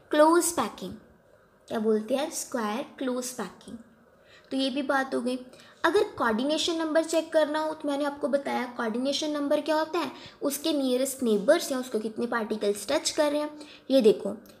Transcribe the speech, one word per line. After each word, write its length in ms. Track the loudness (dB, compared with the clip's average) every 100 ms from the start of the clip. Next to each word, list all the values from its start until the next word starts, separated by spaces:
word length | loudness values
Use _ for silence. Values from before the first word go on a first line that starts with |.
| 2
क्लोज 420 | 6 8 6 4
पैकिंग। 420 | 0 -4 -6 -12 -12 -18 -20 _ -20 _ _ -8
क्या 100 | -2
बोलते 380 | 2 0 0 -2
हैं? 140 | -2
स्क्वायर 540 | -6 -6 -4 -2 -4 -8 -6
क्लोज 320 | -4 -4 -6
पैकिंग। 440 | -8 -10 -12 -18 -18 -20 _ _ _ -20 -20 -6
तो 60 | -2
ये 140 | -2
भी 120 | 0
बात 300 | 0 0 0
हो 60 | -2
गई। 180 | -2 -6 -8 -20 -20 -2
अगर 180 | 2 4 2 0
कोऑर्डिनेशन 600 | 0 2 0 0 0 -2
नंबर 280 | 0 2
चेक 280 | 2 0 2
करना 260 | 2 2 0
हो 140 | -4
तो 140 | -4 -4
मैंने 160 | -2
आपको 240 | -2 -2 0
बताया 360 | 0 0 -4 -4 -4
कोऑर्डिनेशन 540 | -4 -2 -2 -2 -2
नंबर 300 | -2 0 0
क्या 160 | 2 0
होता 220 | 0 -2
है, 120 | -4 -8 -18 -6
उसके 300 | -4 -2 -2
नियरेस्ट 500 | 0 0 0 -2 -2
नेबर्स 480 | 0 2 4 4 2
या 60 | -6
उसको 200 | -4 -6
कितने 280 | -4 -6 -4
पार्टिकल्स 600 | -2 -4 -2 -2 -2 -2
टच 220 | -2 0
कर 200 | 0 0
रहे 100 | 0
हैं। 180 | -4 -8 -18 -14 2
ये 100 | 6
देखो 320 | 6 4 0 -10 -14 -4